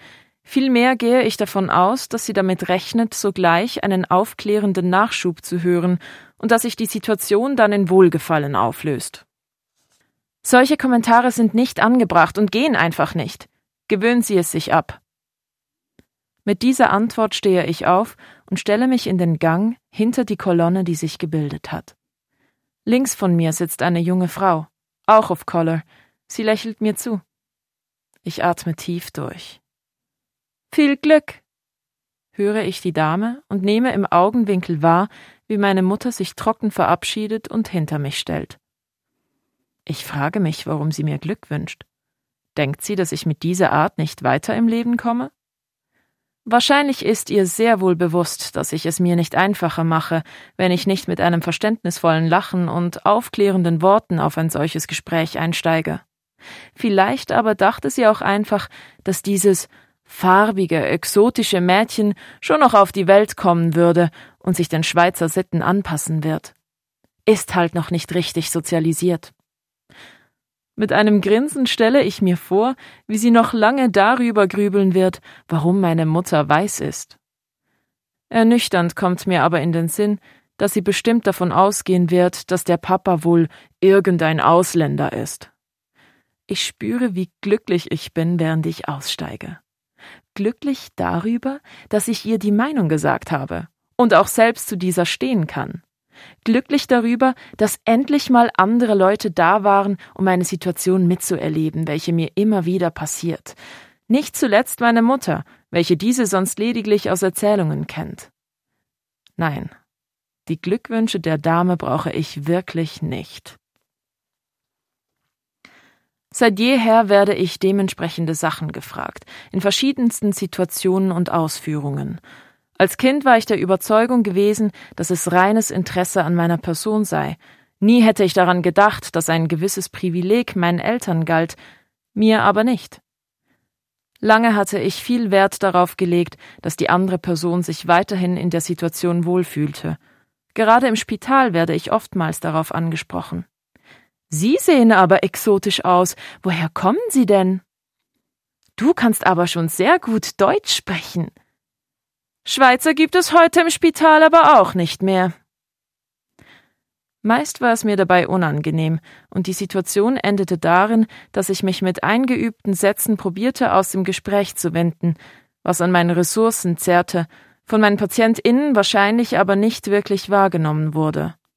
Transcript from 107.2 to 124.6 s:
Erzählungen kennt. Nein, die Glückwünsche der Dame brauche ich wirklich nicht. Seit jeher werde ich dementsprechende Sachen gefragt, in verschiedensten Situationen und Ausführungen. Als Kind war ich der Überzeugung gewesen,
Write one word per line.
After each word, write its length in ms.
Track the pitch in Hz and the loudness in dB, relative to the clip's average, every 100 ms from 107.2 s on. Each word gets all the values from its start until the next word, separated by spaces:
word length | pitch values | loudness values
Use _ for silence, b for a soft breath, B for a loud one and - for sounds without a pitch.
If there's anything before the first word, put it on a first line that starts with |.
Erzählungen 640 | 190 - 208 208 160 147 151 | -2 0 0 2 0 -4 -6
kennt. 420 | - 160 - - _ _ _ _ _ _ _ _ _ _ - | -10 -12 -14 -20 _ _ _ _ _ _ _ _ _ _ -6
Nein, 340 | 165 143 - - _ _ _ _ _ _ - | -6 -6 -10 -16 _ _ _ _ _ _ -10
die 120 | 165 | -8
Glückwünsche 580 | 180 220 - 226 220 190 | -4 -6 -4 -2 -2 -2
der 200 | 165 156 | -4 -2
Dame 380 | 160 165 180 175 | 0 0 0 -2
brauche 340 | 139 139 - | -2 -4 -4
ich 340 | - 151 - 143 | -6 -6 -8 -4
wirklich 560 | 175 - 165 160 - | -4 -4 -6 -6 -6
nicht. 560 | 151 123 - - - - _ _ _ _ _ _ _ _ _ _ _ _ _ _ _ _ _ _ _ _ b b b b b _ _ | -8 -8 -12 -18 -20 -20 _ _ _ _ _ _ _ _ _ _ _ _ _ _ _ _ _ _ _ _ b b b b b _ _
Seit 280 | - 233 196 | 0 0 2
jeher 500 | 240 269 226 226 208 | 2 2 4 4 6
werde 240 | 202 202 | 4 4
ich 260 | 196 180 - | 2 -2 0
dementsprechende 760 | 190 202 190 - 165 - 165 160 | 0 2 0 -4 -8 -4 -4 -2
Sachen 360 | 160 - 156 | -4 -4 -8
gefragt, 540 | - - - - - B B B | -10 -14 -12 -12 -12 B B B
in 100 | 190 | -4
verschiedensten 720 | 196 - 269 269 240 - 208 | -2 0 0 0 -2 0 -2
Situationen 800 | 190 185 - 180 - 190 185 190 | -2 -6 -4 -6 -2 0 0 0
und 200 | 175 175 | 0 0
Ausführungen. 920 | 170 156 - - 151 143 143 139 170 b b b b b - | 0 -2 -4 -6 -6 -6 -6 -8 -10 b b b b b 0
Als 180 | 190 - | 0 2
Kind 260 | 262 285 | 0 2
war 140 | 269 226 | 4 4
ich 80 | - | 4
der 140 | 202 | -2
Überzeugung 640 | 180 190 - 220 240 247 | 0 -2 2 2 2 0
gewesen, 480 | 208 180 202 214 | 0 2 2 2